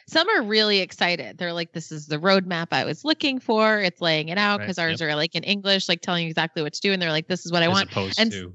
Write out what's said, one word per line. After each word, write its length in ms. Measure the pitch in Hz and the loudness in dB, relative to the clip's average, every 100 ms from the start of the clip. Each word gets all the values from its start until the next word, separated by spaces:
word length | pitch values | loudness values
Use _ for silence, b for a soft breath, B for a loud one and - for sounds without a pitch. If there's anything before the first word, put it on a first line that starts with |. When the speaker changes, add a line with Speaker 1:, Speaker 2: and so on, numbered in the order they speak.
| - | -2
Speaker 1:
some 200 | 320 370 | 0 2
are 120 | 403 | 2
really 360 | 208 214 214 202 | 2 2 4 2
excited. 580 | 180 - 175 170 117 - | 0 0 0 0 -6 -8
They're 160 | 175 | -6
like, 200 | 170 165 | -4 -6
"This 180 | 170 - | -10 -10
is 160 | 156 151 | -12 -6
the 100 | 151 | 0
roadmap 500 | 185 190 185 170 170 | 4 4 4 -4 -2
I 120 | 131 | -2
was 200 | - 160 294 | -2 -4 -6
looking 340 | 311 285 262 | -2 -2 -2
for." 400 | - 214 220 214 | 0 2 4 4
It's 220 | 185 - | 0 0
laying 280 | 170 156 156 | 0 0 0
it 80 | 185 | 0
out 200 | 208 208 | 0 0
Speaker 2:
Right. 60 | 208 | -2
Speaker 1:
'cause 120 | 180 | -2
ours 220 | 165 160 | -2 -2
Speaker 2:
Yep. 80 | 156 | -2
Speaker 1:
are, 60 | 151 | -2
like, 200 | 165 170 | -2 -4
in 80 | |
English, 440 | 180 202 196 190 - | -4 -2 2 0 2
like, 120 | 170 | -2
telling 220 | - 175 | 0 -2
you 60 | 165 | -2
exactly 340 | 160 160 170 | -2 -2 -2
what 100 | 151 | -4
to 80 | - | -2
do. 120 | 202 | 0
And 80 | 190 | 0
they're 100 | 170 | 0
like, 160 | 151 160 | 0 -2
"This 180 | 180 170 | -4 -2
is 60 | |
what 100 | 175 | 2
I 20 | 170 | 4
Speaker 2:
As 40 | |
Speaker 1:
want." 200 | 190 - | 2 0
Speaker 2:
opposed 280 | - 98 92 | -2 -2 0
Speaker 1:
And 120 | 113 | 0
Speaker 2:
to 220 | 98 90 | 0 -8